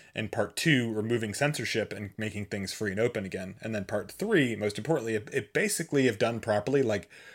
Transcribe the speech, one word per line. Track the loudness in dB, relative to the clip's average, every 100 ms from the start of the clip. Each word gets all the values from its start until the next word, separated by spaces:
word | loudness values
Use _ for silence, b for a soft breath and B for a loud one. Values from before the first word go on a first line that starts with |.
| b
and | -8 -4
part | -2 -2 0
two, | 4 4 2
removing | -2 0 0 -2
censorship | 0 0 0 -2 -2 -2
and | -4 -10 -6
making | -6 -6 -6
things | -4 -4
free | -4 -2
and | 0
open | 0 0 -4
again. | -6 -8 -10
And | -6
then | -6
part | -4 -4 -6
three, | -6 2 4 4 2
most | -2 -2
importantly, | 0 0 0
it, | -2 -2
it | -4 -2
basically, | 0 0 -2 0 4 4
if | 4
done | 2 0
properly, | 0 0 4 4
like, | 4 0 -4 B B